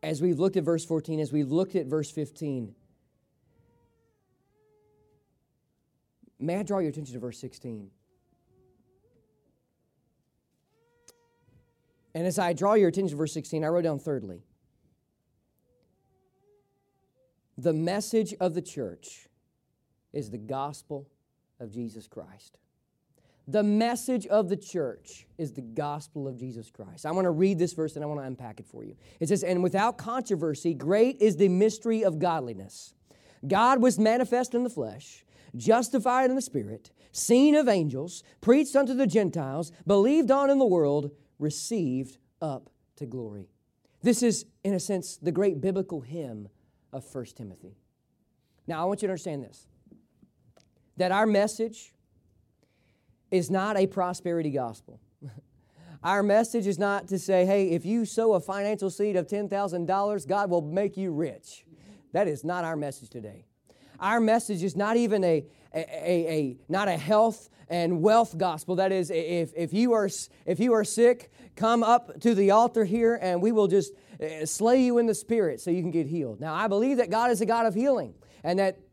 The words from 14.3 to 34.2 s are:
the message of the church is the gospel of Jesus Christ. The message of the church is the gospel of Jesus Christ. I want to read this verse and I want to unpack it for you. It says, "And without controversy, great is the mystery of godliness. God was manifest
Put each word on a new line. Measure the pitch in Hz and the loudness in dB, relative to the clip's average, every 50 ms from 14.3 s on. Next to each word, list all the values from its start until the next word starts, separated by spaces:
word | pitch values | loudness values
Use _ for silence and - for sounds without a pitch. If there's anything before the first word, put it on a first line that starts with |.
| 90 87 - _ _ _ _ _ _ _ _ _ _ _ _ _ _ _ _ _ _ _ _ _ _ _ _ _ 494 494 494 _ _ 381 381 392 392 381 381 381 381 381 403 415 415 415 403 403 403 403 415 _ _ _ _ _ _ _ _ _ _ _ _ _ _ | -16 -16 -18 _ _ _ _ _ _ _ _ _ _ _ _ _ _ _ _ _ _ _ _ _ _ _ _ _ _ _ _ _ _ _ _ _ _ _ _ _ _ _ _ _ _ _ _ _ _ _ _ _ _ _ _ _ _ _ _ _ _ _ _ _ _
the | - 127 170 160 | -4 -2 0 0
message | 156 165 170 185 202 208 - - 226 220 220 214 - | 0 -2 -2 -4 -4 -6 -2 -2 -2 -2 -2 -4 -4
of | - 190 160 | -4 -2 -2
the | 175 - | -4 -10
church | - - 147 127 98 87 - _ - - - _ _ _ _ _ _ _ _ _ _ _ _ _ _ _ _ _ _ - | -10 -10 -8 -8 -8 -10 -14 _ -20 -20 -20 _ _ _ _ _ _ _ _ _ _ _ _ _ _ _ _ _ _ -10
is | 143 139 104 | -10 -10 -8
the | 104 117 | -12 -14
gospel | 107 107 131 135 135 143 147 - - _ 151 139 143 _ _ _ _ _ _ _ _ _ _ _ | -12 -10 -8 -8 -8 -8 -10 -14 -14 _ -12 -14 -14 _ _ _ _ _ _ _ _ _ _ _
of | 127 113 | -18 -14
Jesus | 101 117 120 113 101 110 101 _ | -10 -10 -10 -10 -12 -16 -20 _
Christ. | - 113 85 92 95 101 - - _ _ _ _ _ _ _ _ _ _ _ _ _ _ _ _ _ _ _ | -18 -18 -18 -18 -20 -20 -20 -20 _ _ _ _ _ _ _ _ _ _ _ _ _ _ _ _ _ _ _
The | - 139 208 208 | -4 -2 0 2
message | 208 208 214 226 233 233 226 - - 254 240 190 | 2 2 2 2 0 -2 -4 -4 -2 -4 -4 -2
of | - 196 214 220 170 | 0 0 0 2 0
the | 196 | -4
church | 175 - - - 180 147 127 104 - _ - - - - _ _ - | -6 -6 -8 -6 -4 -4 -4 -6 -10 _ -20 -20 -20 -20 _ _ -10
is | 165 143 113 | -10 -10 -8
the | - 127 | -12 -14
gospel | 113 113 135 147 143 147 151 147 - _ 156 139 135 | -10 -8 -6 -6 -6 -6 -8 -12 -14 _ -10 -10 -10
of | 131 | -10
Jesus | 120 123 127 120 117 110 - | -10 -12 -12 -12 -12 -16 -18
Christ. | _ _ 107 95 85 85 - | _ _ -18 -18 -18 -12 -8
I | 151 165 | -4 -2
want | 185 190 | 0 0
to | 180 | 0
read | 165 151 185 196 202 160 | 2 4 4 2 4 2
this | 175 175 - | 0 -2 -2
verse | - 160 156 - | -4 -6 -6 -6
and | 143 151 | -8 -8
I | |
want | 147 151 147 | -6 -8 -8
to | 135 | -8
unpack | 131 131 127 127 117 107 - | -10 -12 -12 -14 -16 -16 -16
it | - | -20
for | _ _ - 113 | _ _ -18 -16
you. | 104 104 _ _ - - _ | -16 -18 _ _ -20 -10 _
It | 165 147 | -2 0
says, | 196 196 - | 0 0 0
"And | 175 185 180 180 | 0 0 2 2
without | 180 185 190 202 233 240 | 2 2 2 0 0 -2
controversy, | - - 214 233 262 233 - 196 165 156 165 147 139 - 175 165 | -4 -8 -8 -6 -6 -4 -4 -4 -2 -2 -4 -4 -2 -2 -2 -2
great | 135 123 147 185 208 226 254 269 - | -2 -2 0 4 4 4 4 4 4
is | 208 220 190 | 4 2 4
the | 147 202 196 | 4 4 4
mystery | 180 180 208 220 220 220 - 233 226 220 220 | 4 4 2 2 2 0 -2 -2 0 2 2
of | 196 160 156 | 0 0 2
godliness. | 170 180 165 160 131 120 113 92 95 101 - - - - _ _ _ _ _ _ _ _ - _ - | 0 0 0 -2 -4 -6 -10 -12 -14 -18 -18 -20 -20 -20 _ _ _ _ _ _ _ _ -20 _ -4
God | 139 190 190 226 247 262 262 | 0 2 4 4 6 6 6
was | 226 254 214 165 | 6 4 4 6
manifest | 214 214 226 247 | 4 4 4 2